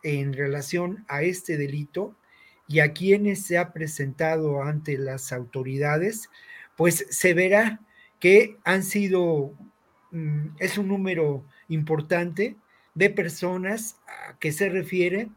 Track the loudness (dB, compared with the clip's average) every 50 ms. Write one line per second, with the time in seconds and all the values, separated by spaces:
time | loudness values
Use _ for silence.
0 | -4 -2 -2 -2 -2 -4 -4 -4 -4 -4 -4 -4 -6 -4 -4 -4 -2 -4 -6 -8
1 | -10 -8 -4 -2 -2 -2 -2 -4 -6 -4 -4 -2 -2 -4 -4 -6 -8 -6 _ -6
2 | -6 -6 -10 _ _ _ _ _ -20 -20 _ _ _ _ 4 4 4 4 2 0
3 | 4 6 6 6 6 2 0 0 -2 0 0 0 0 0 -4 -8 -8 -6 -4 -4
4 | -4 -4 -2 -2 0 0 2 2 0 0 0 0 -2 -2 -4 -4 -4 -4 -4 -4
5 | -4 -6 -6 -8 -8 -8 -8 -8 -8 -8 -6 -6 -6 -4 -2 -2 0 2 2 2
6 | 0 -2 -4 -6 -12 -16 _ -20 -20 -20 -20 -20 -20 -20 _ 2 2 2 2 2
7 | -4 -6 -6 -4 0 0 2 2 4 4 4 4 4 2 -2 -6 -14 _ _ -20
8 | -20 _ _ _ 4 8 8 8 8 6 -2 -6 _ 0 0 2 0 0 0 0
9 | 0 2 2 2 2 2 2 0 0 -4 -6 -16 -20 -20 _ _ _ _ _ _
10 | _ _ -10 -6 -4 -2 -2 -2 -2 -4 -6 -6 -4 -4 -2 -2 -2 -2 -2 -2
11 | -2 -2 0 0 0 0 0 -2 -6 -12 _ _ _ _ -2 -2 0 0 0 -2
12 | 0 0 0 0 0 -2 -2 -2 -2 -4 -4 -10 _ _ _ _ _ _ _ 2
13 | 2 2 4 2 -2 -2 -4 -4 -4 -2 -2 -2 -2 -4 -4 -4 -6 -10 -12 _
14 | _ -20 -18 -16 -16 -18 -14 _ -4 -4 0 0 0 0 0 -2 -4 -2 0 2
15 | 2 2 2 -2 -4 -6 -10